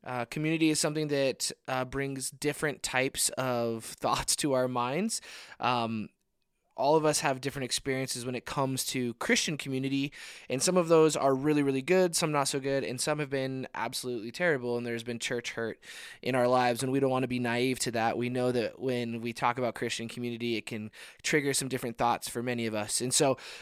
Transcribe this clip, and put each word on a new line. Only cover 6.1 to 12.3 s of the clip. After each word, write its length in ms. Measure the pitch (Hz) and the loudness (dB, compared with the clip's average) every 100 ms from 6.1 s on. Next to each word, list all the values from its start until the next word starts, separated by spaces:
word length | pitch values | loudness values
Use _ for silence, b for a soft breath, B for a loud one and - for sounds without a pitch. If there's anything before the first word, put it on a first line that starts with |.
| _ _ _ _ _ _ - | _ _ _ _ _ _ -2
all 180 | 135 160 | 4 4
of 80 | |
us 160 | 151 151 | 4 2
have 200 | 156 131 | 0 0
different 240 | 135 139 123 | -4 -4 -4
experiences 600 | - 139 131 131 127 120 | -4 -2 -2 -2 -4 -4
when 100 | 120 | -6
it 100 | - | -4
comes 400 | - 135 131 - | -2 0 0 -2
to 300 | 135 123 117 | -2 -2 -4
Christian 420 | - 240 - 147 | 0 2 2 -4
community, 560 | 135 131 135 139 143 B B B B | -4 -4 0 -2 -2 B B B B
and 140 | 131 | 0
some 160 | 175 180 | 2 2
of 100 | 165 | 6
those 300 | 165 156 147 | 8 8 6
are 180 | 139 135 | 4 4
really, 260 | 147 147 | 4 4
really 200 | 139 135 | 4 0
good, 340 | 135 185 180 165 | 4 4 4 2
some 160 | 160 | 0